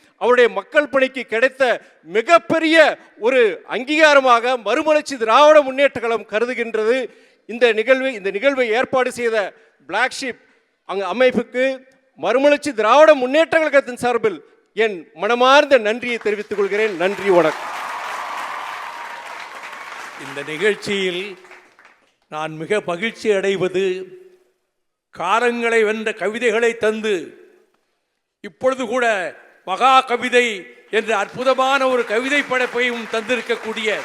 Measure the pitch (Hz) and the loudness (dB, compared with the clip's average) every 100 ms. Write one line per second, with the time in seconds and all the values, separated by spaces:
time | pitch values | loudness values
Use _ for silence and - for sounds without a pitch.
0 | _ - 220 247 233 190 190 - 294 269 | _ -4 2 4 4 2 -2 0 0 2
1 | 262 262 - 220 254 254 247 175 - _ | 0 -2 -6 0 0 0 0 0 -6 _
2 | 156 196 240 339 - 320 320 320 277 160 | -6 -2 2 2 2 0 2 2 2 -2
3 | - - 214 262 220 160 - 180 254 302 | -10 -6 0 2 2 0 -8 -8 -4 2
4 | 311 285 262 233 240 254 202 269 311 302 | 4 6 4 2 2 -4 -2 -2 2 0
5 | 302 277 220 247 294 311 269 262 277 269 | -2 -6 2 6 8 6 4 2 0 0
6 | 226 226 214 214 240 240 233 214 214 262 | -4 -4 -4 -4 -4 -4 -4 -2 0 0
7 | 240 - _ _ - 233 240 214 220 262 | -2 -12 _ _ -12 0 2 2 4 2
8 | 262 226 190 190 262 262 240 220 262 262 | 2 -4 -6 -2 0 2 0 0 0 0
9 | 254 240 233 220 180 - _ _ 135 190 | -2 -2 -2 -2 -4 -8 _ _ -6 -2
10 | 254 - 269 - _ _ _ _ - 190 | -2 -4 -10 -10 _ _ _ _ -10 -6
11 | 185 208 254 247 240 247 262 262 _ _ | -4 2 2 2 -4 -2 -2 -4 _ _
12 | _ - 165 247 285 294 294 220 247 269 | _ -8 -2 2 4 2 -2 -2 4 6
13 | 320 294 254 294 330 320 302 277 233 247 | 8 6 4 2 2 2 2 2 0 -4
14 | 240 233 214 156 - _ _ 185 220 180 | -2 0 -2 -4 -14 _ _ -2 -2 -4
15 | 147 160 202 240 254 277 294 269 208 233 | -14 -6 -2 2 6 6 6 4 2 -2
16 | 247 233 214 202 208 196 202 208 220 170 | -4 -4 -2 -4 -4 -4 -2 0 -2 0
17 | 185 196 196 175 156 - - - - - | -2 -2 2 4 4 0 -8 -10 -10 -10
18 | - - - - - - - - - - | -10 -10 -10 -10 -10 -12 -12 -14 -14 -14
19 | - - - - - - - - - - | -14 -16 -16 -16 -16 -18 -18 -18 -16 -16
20 | - - 139 139 147 156 208 208 - 202 | -16 -16 -14 -12 -10 -2 0 0 -4 -4
21 | 185 175 202 180 - - _ _ - _ | -4 -4 -10 -14 -20 -20 _ _ -20 _
22 | _ _ - 156 160 156 165 208 208 175 | _ _ -14 -10 -8 -8 -4 -4 -4 -6
23 | 226 - 220 196 196 196 185 180 190 185 | -6 -4 -2 0 0 0 -2 -2 -2 -4
24 | - - - _ _ _ _ _ _ _ | -10 -20 -20 _ _ _ _ _ _ _
25 | _ - 170 220 240 240 233 226 208 220 | _ -8 -2 0 0 0 0 2 0 -2
26 | 220 214 185 220 240 214 233 226 214 220 | -6 -6 -6 -2 -2 0 0 0 -2 -2
27 | 214 185 139 - - _ _ _ _ _ | -2 -4 -6 -18 -20 _ _ _ _ _
28 | _ _ _ _ 202 - 262 262 233 254 | _ _ _ _ -20 -4 -2 -2 -2 0
29 | 233 202 160 - - _ - 185 247 262 | 0 0 -4 -10 -20 _ -8 0 4 4
30 | 254 233 247 247 240 196 156 - - 208 | 4 -2 0 2 0 -2 -12 -20 -6 -4
31 | 214 208 208 - 254 262 262 277 262 247 | -2 -2 -4 -4 0 0 2 2 0 0
32 | 226 214 262 285 277 254 247 240 247 233 | -2 -2 0 -2 -2 -2 -2 -2 -2 -4
33 | 214 226 214 240 220 220 220 220 214 175 | -6 -6 -4 -4 -4 -6 -6 -6 -4 -4